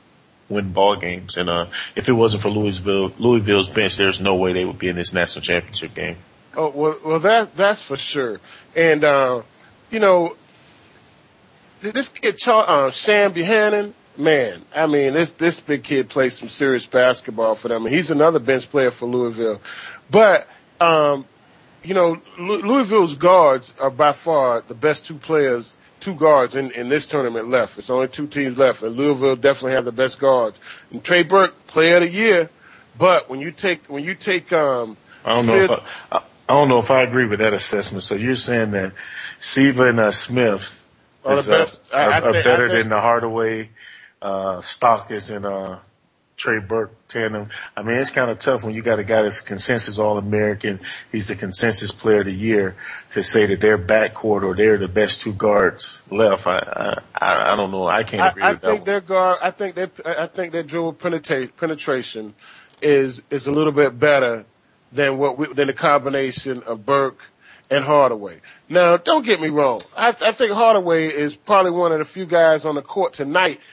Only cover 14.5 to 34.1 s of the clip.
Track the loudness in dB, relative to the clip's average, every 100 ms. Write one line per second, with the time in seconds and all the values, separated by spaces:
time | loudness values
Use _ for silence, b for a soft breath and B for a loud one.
14.5 | -6 -8 -2 0 2 0 0 -2 -2 -2
15.5 | -2 -4 -6 -2 -2 -2 -2 -2 -2 -10
16.5 | -2 0 0 0 2 4 2 -4 -2 -2
17.5 | -2 -4 -4 -2 -2 0 4 4 4 0
18.5 | -2 -2 0 0 0 -4 -2 -2 -2 -4
19.5 | -4 B B B B 0 6 6 6 0
20.5 | b _ 0 2 4 2 0 -6 _ _
21.5 | _ _ _ -4 0 0 0 -10 -10 -6
22.5 | -4 0 0 2 2 2 2 4 6 6
23.5 | 4 -4 -6 -4 2 0 0 -2 0 2
24.5 | 0 -4 -4 -2 -2 -8 -14 -2 0 2
25.5 | -2 -6 -20 b _ -10 0 4 6 4
26.5 | -2 -6 -8 -4 -4 -2 -4 -4 -4 0
27.5 | 0 0 -6 -4 -2 -2 -4 -8 -4 -4
28.5 | 2 2 2 -6 -2 0 2 0 2 2
29.5 | 0 -2 -2 -2 -2 -2 0 2 2 0
30.5 | -6 B B B -12 0 2 4 4 2
31.5 | -2 -4 2 4 4 4 2 2 2 0
32.5 | b b b b 0 2 2 0 -8 -10
33.5 | -6 -4 -6 -8 -10 -8